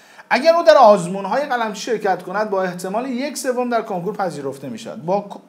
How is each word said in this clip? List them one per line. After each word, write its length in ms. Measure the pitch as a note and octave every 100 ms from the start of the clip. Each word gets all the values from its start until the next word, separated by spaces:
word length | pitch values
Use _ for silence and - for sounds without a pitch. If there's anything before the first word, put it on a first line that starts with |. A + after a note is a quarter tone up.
| _ - -
اگر 240 | A#3 D#4+
او 80 | E4+
در 140 | E4 D4
آزمون‌های 680 | A3 G#3 E3+ G3 F#3+ B3
قلمچی 380 | D4 A#3+ A3 G3
شرکت 420 | - A3 G3+ F3
کند، 280 | F3+ G3 G#3+
با 120 | F#3+
احتمال 440 | F#3 F3 F#3 G#3 C4+
یک 300 | A#3+ C#4+ -
سوم 340 | C4+ A#3+ B3
در 120 | A#3
کنکور 320 | A3 F#3 E3+
پذیرفته 540 | F#3 F#3 C#3+ C3+ - C#3
می‌شود. 360 | A2 A2+ F#2
با، 360 | D#3 G3+ G3+ -